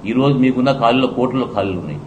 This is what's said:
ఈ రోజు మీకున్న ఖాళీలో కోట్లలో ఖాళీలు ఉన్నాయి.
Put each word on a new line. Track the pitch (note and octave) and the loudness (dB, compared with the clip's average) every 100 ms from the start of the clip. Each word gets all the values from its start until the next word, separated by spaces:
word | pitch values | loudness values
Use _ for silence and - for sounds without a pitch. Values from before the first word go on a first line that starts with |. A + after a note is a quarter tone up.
| F#2+ | -2
ఈ | B2 | 0
రోజు | C#3 C3+ | 2 4
మీకున్న | B2+ B2+ C3 C3+ | 2 2 0 2
ఖాళీలో | A#2 C3 B2+ - | 2 2 0 0
కోట్లలో | B2 C3 A#2 | -2 -2 -4
ఖాళీలు | G#2 G2 F2+ | -2 -2 -4
ఉన్నాయి. | D#2 D2 | -8 -12